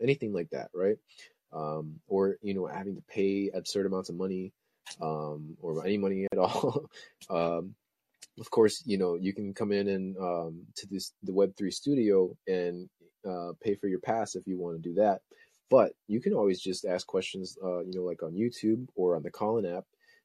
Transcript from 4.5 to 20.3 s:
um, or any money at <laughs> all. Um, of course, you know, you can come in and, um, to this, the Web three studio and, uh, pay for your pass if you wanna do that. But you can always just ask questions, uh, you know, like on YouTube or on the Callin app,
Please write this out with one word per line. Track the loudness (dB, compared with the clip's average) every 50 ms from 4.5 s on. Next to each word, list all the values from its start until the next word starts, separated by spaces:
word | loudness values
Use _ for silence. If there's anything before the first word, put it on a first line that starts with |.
| -12 _ _ _ _ _ -20 -18 -12 -8
um, | -4 -4 -4 -4 -4 -6 -6 -8 -10 -12 -12 -10
or | -6 -4 -4 -2 0
any | 0 0
money | 2 2 0 0 0 -2 0
at | 4
<laughs> |
all. | 4 4 4 4 2 0 2 0 0 -4 -6 -14 -20 -20 -20 _ -18 -8
Um, | -4 0 0 2 2 0 -2 -4 -6 -10 _ _ _ _ _ _ _ _ _ -20 -20 _ -16
of | -10 0
course, | 4 6 6 6 6 0 -4
you | -2 0 2
know, | 2 2 0
you | 0 -2 -2 -2
can | -4 -6 -6 -6
come | -4 -2 0
in | 0 2 2
and, | 0 0 -2 -2 -6 -6
um, | -4 -4 -2 -2 -2 -4 -6 -8 -12 -14 -16 -16
to | -16 -12
this, | -8 -8 -8 -8 -10 -14 _ -8
the | -2 2
Web | 4 4 4 2
three | 0 -4 -4
studio | -4 -4 -2 0 2 4 6 6 6 6 6 4 2 -4 -4
and, | -2 0 0 0 -2 -4 -6 -10 -14 _ _ _ _ _ _ -10
uh, | -8 -6 -6 -6 -8 -8 -6 -2
pay | -2 -2
for | 0 0
your | -2 -2 -2
pass | 0 0 0 0 -2 -2 -6
if | -8 -6
you | -6 -6 -4
wanna | -4 -4 -6
do | -6 -6 -2 4
that. | 4 6 6 4 2 _ _ -20 -20 -20 _ _ _ _ 6
But | 8 8 8 6 2 _ _
you | -2 -2 0
can | 2 2 2
always | 4 4 4 2 2
just | 0 -4 -4 -4 -2
ask | -2 -2 -2 -2
questions, | -2 -2 -2 -2 -2 -4 -8 -8 -10 -10 -6 -4
uh, | -4 -2 -2
you | -4 -4 -4
know, | -4 -4
like | -4 -4 -4
on | -6 -6 -2
YouTube | 0 0 -2 -2 0 0 2 2 0 -2 -4 -2
or | 2 2 4 4
on | 2 0
the | -4
Callin | -6 -2 -2 0 0 0 0
app, | -2 -4 -6 -8 _ _ _ _ _ _ _ _ _